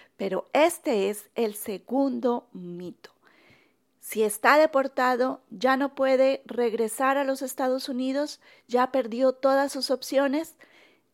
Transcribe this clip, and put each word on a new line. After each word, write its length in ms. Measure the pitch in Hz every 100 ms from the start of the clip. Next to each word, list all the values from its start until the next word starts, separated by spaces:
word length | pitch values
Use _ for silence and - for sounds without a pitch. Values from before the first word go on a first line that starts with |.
| - _
Pero 320 | 196 185 -
este 560 | - 320 330 - 226 196
es 180 | 208 -
el 200 | - 226
segundo 920 | 208 - 190 - 254 277 247 240 240 -
mito. 580 | 190 175 175 180 - - _ _ _ _ _ _ _ _ _
Si 220 | - 208
está 340 | 214 202 226 285
deportado, 840 | 311 277 269 - 254 247 254 262 _
¿ya 260 | 190 247 262
no 180 | 277
puede 480 | 277 269 262 262 269 -
regresar 720 | 226 233 220 220 - 269 269
a 60 |
los 180 | 269 269
Estados 460 | 269 - 262 254 269
Unidos? 520 | 247 254 269 294 - _ - _
¿Ya 220 | 247 254
perdió 420 | 262 233 233 262
todas 380 | 262 269 269 277
sus 200 | 277 254
opciones? 640 | 269 - 277 277 285 320 - - _ _ _ _